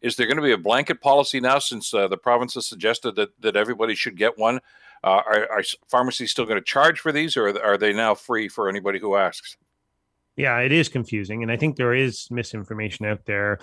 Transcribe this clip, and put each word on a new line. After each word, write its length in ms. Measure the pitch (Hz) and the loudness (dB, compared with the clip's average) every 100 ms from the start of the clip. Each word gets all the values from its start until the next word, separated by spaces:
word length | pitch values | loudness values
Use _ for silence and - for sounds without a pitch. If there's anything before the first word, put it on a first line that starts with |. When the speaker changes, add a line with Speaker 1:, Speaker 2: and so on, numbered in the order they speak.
Speaker 1:
Is 140 | 120 - | -6 -2
there 120 | 117 | 0
gonna 140 | 151 | 2
be 120 | 147 | 2
a 40 | 107 | 2
blanket 440 | 92 123 139 - | 2 0 0 -2
policy 380 | 143 139 139 135 | 4 4 4 0
now 200 | 127 139 | 2 2
since, 340 | - 117 - | 0 -6 -4
uh, 140 | 107 98 | 0 0
the 100 | 95 | 0
province 380 | 123 120 123 123 | 2 2 0 -6
has 120 | - | -8
suggested 480 | 101 107 117 120 104 | -2 0 0 -2 -2
that, 140 | 101 _ | -4 _
that 140 | 110 101 | 0 0
everybody 400 | 110 110 113 101 | 0 0 -2 -2
should 220 | 120 92 | -6 0
get 200 | 107 113 | 0 2
one? 220 | 110 123 - _ - - | 0 0 -6 _ -20 -4
Uh, 180 | 95 95 107 | 2 2 4
are, 260 | 107 107 | 2 2
are 80 | 107 | -2
s-, 160 | 92 - _ | -4 -8 _
pharmacies 420 | 123 127 - 117 | 0 0 -2 -4
still 140 | - 113 | -2 0
gonna 160 | 104 | -2
charge 380 | - 139 156 160 | 0 2 4 2
for 120 | 160 | -2
these, 260 | 147 160 139 | -2 -2 0
or 260 | 104 101 | 0 2
are 140 | 110 101 | 2 2
they 160 | 107 | 2
now 220 | 104 113 104 | 2 2 0
free 320 | - 113 104 | -2 -4 -4
for 200 | - 101 | -4 -4
anybody 320 | 101 98 98 | -2 -4 -4
who 160 | 104 98 | 0 2
asks? 420 | 92 - - - _ _ _ _ _ _ _ - | 0 -2 -14 -20 _ _ _ _ _ _ _ -4
Speaker 2:
Yeah, 220 | 139 120 | -2 0
it 120 | 127 | 2
is 160 | 156 151 | 2 2
confusing. 540 | 131 113 110 98 110 | -2 -4 -6 -6 -6
And 100 | 113 | -4
I 60 | 120 | -2
think 180 | 156 143 | -2 0
there 200 | 123 123 | 0 2
is 320 | 131 - - | 0 -4 -8
misinformation 800 | 120 113 110 98 107 107 - 107 | -8 -8 -10 -10 -8 -8 -6 -6
out 180 | 104 - | -6 -4
there, 320 | 101 101 101 | -4 -2 -4